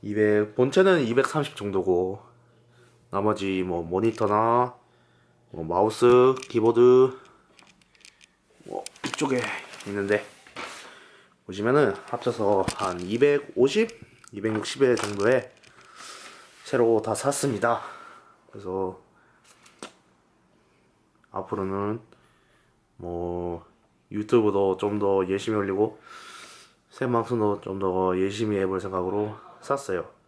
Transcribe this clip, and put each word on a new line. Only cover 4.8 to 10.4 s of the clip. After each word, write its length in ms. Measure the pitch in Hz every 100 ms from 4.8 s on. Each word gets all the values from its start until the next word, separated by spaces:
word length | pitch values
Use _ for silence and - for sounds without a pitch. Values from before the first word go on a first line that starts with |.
| _ _ _ _ _ _ _
뭐 140 | 80
마우스, 720 | 80 87 107 107 123 123 127 127 -
키보드, 680 | 117 110 113 123 127 131 127 - _ _ - _ _ _ _ - _ _ _ _ _
뭐 200 | - - - - -
이쪽에 340 | - 147 127 110 - - - -
있는데 380 | 101 101 104 - -